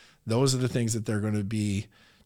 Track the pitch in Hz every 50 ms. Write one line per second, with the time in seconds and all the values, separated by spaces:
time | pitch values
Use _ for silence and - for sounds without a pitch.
0 | - - - _ _ - 113 120 139 135 131 127 127 123 - 127 117 110 117 110
1 | 107 - 107 104 104 107 107 104 101 98 113 107 104 104 98 98 104 - - -
2 | - - _ _ _